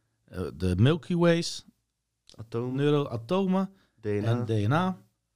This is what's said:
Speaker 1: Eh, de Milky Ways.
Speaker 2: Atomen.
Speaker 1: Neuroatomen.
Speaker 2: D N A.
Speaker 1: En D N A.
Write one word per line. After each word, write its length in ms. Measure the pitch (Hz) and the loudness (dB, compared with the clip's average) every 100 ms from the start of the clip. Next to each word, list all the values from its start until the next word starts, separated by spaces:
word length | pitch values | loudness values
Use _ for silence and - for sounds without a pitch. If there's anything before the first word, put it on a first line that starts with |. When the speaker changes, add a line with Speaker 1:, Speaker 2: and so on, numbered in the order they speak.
| _ _ _ | _ _ _
Speaker 1:
Eh, 160 | 92 76 67 | -8 -8 -2
de 200 | 92 90 | 0 4
Milky 380 | 127 160 - 175 | 4 4 0 2
Ways. 500 | 170 165 170 - - _ _ _ _ _ _ - | 4 2 0 -8 -14 _ _ _ _ _ _ -20
Speaker 2:
Atomen. 380 | 113 117 123 131 | -10 -8 -4 -2
Speaker 1:
Neuroatomen. 920 | 147 147 143 120 113 185 190 185 196 - _ _ | 2 2 0 -6 -2 0 2 0 -2 -8 _ _
Speaker 2:
D 40 | 107 | -4
N 180 | 104 107 | -2 0
A. 40 | |
Speaker 1:
En 160 | 120 120 | 0 0
D 40 | 110 104 | 0 2
N 40 | |
A. 260 | 156 185 180 - _ _ | 0 0 -4 -12 _ _